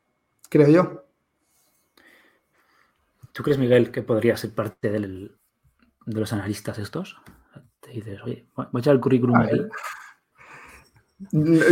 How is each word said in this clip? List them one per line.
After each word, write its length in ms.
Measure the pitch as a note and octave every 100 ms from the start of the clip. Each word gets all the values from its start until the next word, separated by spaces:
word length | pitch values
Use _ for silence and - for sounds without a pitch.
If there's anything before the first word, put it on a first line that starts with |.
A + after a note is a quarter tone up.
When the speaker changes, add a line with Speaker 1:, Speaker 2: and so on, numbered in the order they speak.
| _ _ _ _ _
Speaker 1:
creo 180 | D3+ C#3+
yo. 340 | E3 F3 - - _ _ _ _ _ _ _ _ _ _ _ _ _ _ _ _ _ _ _ _ _ -
Speaker 2:
¿Tú 100 | -
crees, 140 | C3+ C3+
Miguel, 320 | B2 B2 A#2
que 120 | C3
podría 340 | A2+ A2 A#2 A2
ser 140 | G#2+
parte 380 | - G#2+ - G#2+
del, 440 | G#2 G2 F#2 G2+ _ _ _ _ _ _ _ -
de 140 | G#2+
los 120 | G#2
analistas 440 | G#2 G2 G#2 - G#2
estos? 400 | G2+ D#3 F#3+ - - _ _ - _ _
Te 120 | -
dices, 300 | A#2 G#2+ G2
"Oye, 240 | A#2+ B2 _ -
voy, 120 | -
voy 80 | B2+
a 20 |
echar 120 | C#3
el 80 | C3+
currículum 340 | B2+ B2+ B2 A#2+
Speaker 1:
A 40 |
Speaker 2:
aquí". 140 | A2 -
Speaker 1:
ver. 120 | - - - - - _ _ _ - - - - _ _ _ _ G3
No, 240 | D3+ D3+ D#3+ E3